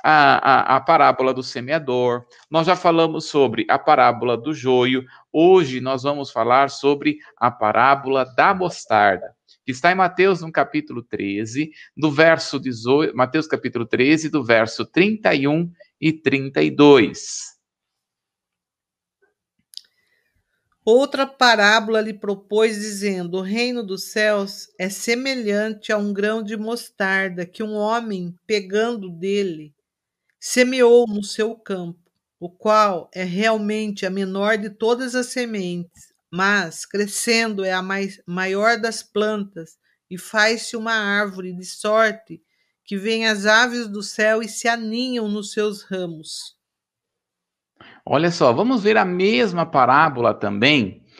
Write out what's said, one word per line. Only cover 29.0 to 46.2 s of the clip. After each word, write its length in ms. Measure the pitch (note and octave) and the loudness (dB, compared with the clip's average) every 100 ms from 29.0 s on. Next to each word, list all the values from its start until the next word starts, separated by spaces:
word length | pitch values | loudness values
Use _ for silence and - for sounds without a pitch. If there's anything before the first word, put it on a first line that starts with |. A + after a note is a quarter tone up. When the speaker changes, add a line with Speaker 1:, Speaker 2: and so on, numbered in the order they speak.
| F#3 | -10
Speaker 2:
dele, 640 | E3 F#3+ G3+ G3 D#3 D3+ _ _ _ _ _ _ _ | -8 -4 -2 -4 -6 -14 _ _ _ _ _ _ _
semeou 640 | - B3 B3 C4 A#3+ A#3+ A#3+ | -4 0 0 4 6 6 4
no 160 | G3+ | -2
seu 320 | G3+ - A3 A3+ | -6 -6 -6 -6
campo, 440 | - F#3+ F3 F3 _ _ _ _ | -10 -8 -10 -14 _ _ _ _
o 100 | F3 | -18
qual 600 | _ G#3+ G#3+ G#3 F3 - | _ 0 2 2 -2 -8
é 100 | F#3 | -10
realmente 840 | F#3 F3+ A3+ A3 G#3 G#3+ G#3+ G3+ F#3+ | -6 -2 0 0 -2 -4 -6 -6 -6
a 20 | |
menor 480 | F#3+ F#3+ F#3+ G3+ A3 | -4 -6 -2 -2 -2
de 140 | G#3+ | -4
todas 420 | G#3+ A3+ A#3+ C4 | -4 -2 -2 -4
as 140 | B3 B3 | -6 -6
sementes, 840 | C4 A#3+ G#3+ F3+ F3 F3 _ - _ _ | -6 -8 -6 -8 -8 -12 _ -20 _ _
mas, 520 | F3 G3 G3+ E3 D#3+ | -4 0 0 -2 -10
crescendo, 800 | - G3+ G#3 - - A3+ A3+ G3 | -8 -6 -4 -4 -2 0 0 -4
é 80 | F#3+ | -4
a 100 | F#3 | -4
mais, 360 | F#3 G3 G3 G3 - | -4 -6 -6 -10 -10
maior 560 | F3+ F#3 G3 A3 A#3 | -6 -4 0 0 0
das 220 | A3+ A3+ | -2 -8
plantas 760 | - G#3 G#3+ G#3+ G3+ E3 D#3+ _ _ _ - | -8 -4 -2 -4 -8 -14 -18 _ _ _ -18
e 80 | F3+ | -16
faz-se 580 | - A3 G#3+ A3+ - A#3 | -6 0 0 0 -6 -8
uma 180 | A3 | -4
árvore, 600 | A3+ G3+ G3+ G#3 F#3+ F#3 | -4 -2 -2 -2 -6 -12
de 100 | F3+ | -12
sorte 800 | F#3 - G#3+ G#3+ A3 G#3 - E3 _ _ _ _ | -14 -8 0 2 2 -2 -12 -20 _ _ _ _
que 140 | - G3 | -10 -6
vêm 300 | G#3 A3+ A3+ | -4 -2 0
as 180 | G#3+ G#3 | 0 2
aves 420 | A3 B3 A#3+ A3+ | 4 4 -2 -8
do 140 | G3+ | -10
céu 400 | G3+ - G#3+ A3 | -8 -2 0 0
e 80 | A3+ | -2
se 180 | - A#3+ | -6 -4
aninham 600 | A#3 A3 A3+ B3+ B3 G#3+ | -4 -4 -6 -4 -4 -4
nos 260 | G#3 G3 | -6 -6
seus 300 | - G#3+ F#3+ | -4 -4 -6
ramos. 720 | - F#3+ F3+ D#3+ | -10 -8 -8 -10